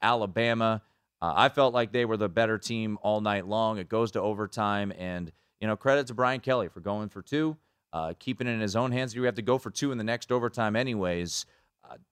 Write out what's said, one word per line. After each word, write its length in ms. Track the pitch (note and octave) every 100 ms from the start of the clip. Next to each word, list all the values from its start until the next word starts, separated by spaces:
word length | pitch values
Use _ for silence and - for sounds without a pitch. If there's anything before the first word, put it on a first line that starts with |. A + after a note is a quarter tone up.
Alabama. 800 | G#2+ A#2+ G2+ F2+ A#2 A2+ A2+ A2 - _ _ _
Uh, 120 | E2+ D#2
I 140 | C3+
felt 240 | D3 C3
like 180 | A#2+ A2+
they 140 | A#2+ A#2
were 100 | A2
the 140 | G#2
better 280 | E2+ A2+ A2
team 400 | - A#2 A2 G#2+
all 180 | G2+ G#2+
night 280 | G#2+ G2+ F#2
long. 300 | A2 A2 G#2+
It 100 | F2
goes 220 | A2 A2+
to 100 | G#2
overtime, 720 | G2+ G#2 G2+ - G#2 G2+ G2+ F#2
and, 320 | F2+ F2+ E2+ - _ _
you 80 | G#2+
know, 80 | G#2+
credit 320 | C3+ C#3+ B2+
to 60 |
Brian 260 | A#2 B2+ C3
Kelly 300 | C3 B2+ F2+
for 100 | -
going 300 | G2+ G#2 G#2+
for 120 | G2
two, 360 | - D3 D#3 D#3 _ _ _
uh, 220 | - D#2+ E2+
keeping 300 | - B2 B2
it 40 |
in 80 | A2+
his 160 | G#2 A2
own 160 | B2+
hands. 200 | B2 B2+
You 100 | A#2
have 120 | B2 G#2+
to 60 |
go 160 | A2 C3
for 140 | A2
two 200 | - C#3+
in 60 | B2
the 60 | A2
next 260 | A#2+ -
overtime 440 | B2 A#2 - G#2+ A2
anyways. 680 | C3 A2 F2+ F2 F2 - - _ _ _
Uh, 120 | - - _